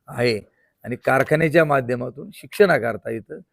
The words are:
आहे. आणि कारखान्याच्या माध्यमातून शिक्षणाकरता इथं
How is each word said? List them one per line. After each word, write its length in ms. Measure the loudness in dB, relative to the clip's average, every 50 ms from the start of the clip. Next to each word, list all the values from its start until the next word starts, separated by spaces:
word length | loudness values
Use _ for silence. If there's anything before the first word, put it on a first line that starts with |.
| _ -14
आहे. 340 | -4 -2 0 0 0 -2 -6 -12 _ _ _ _ _ _ _
आणि 120 | -10 -10
कारखान्याच्या 720 | -4 -2 0 2 2 2 2 2 2 2 4 4 4 4
माध्यमातून 640 | 4 2 0 0 -2 -4 -4 -4 -8 -10 -12 -16 -18 -18
शिक्षणाकरता 760 | -20 -20 -18 2 4 4 4 4 2 0 -2 -4 -4 -6 -8
इथं 300 | -8 -8 -10 _ -16 -16 -18 _